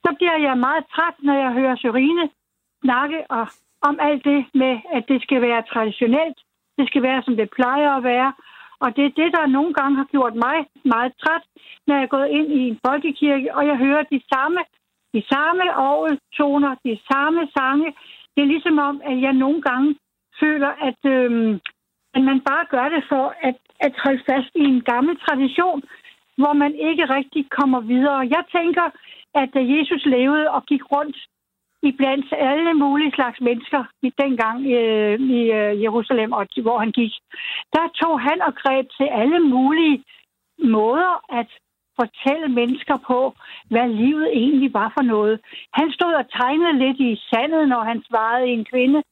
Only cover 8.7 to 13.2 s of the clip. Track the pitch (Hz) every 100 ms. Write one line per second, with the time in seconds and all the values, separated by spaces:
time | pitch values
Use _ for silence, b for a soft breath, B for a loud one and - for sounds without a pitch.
8.7 | B 254 233 285 285 330 339 302 262 320
9.7 | 302 277 277 277 285 247 226 240 311 294
10.7 | _ 269 226 247 - 311 330 - _ B
11.7 | B - 285 262 277 277 294 311 294 254
12.7 | 220 247 285 320 285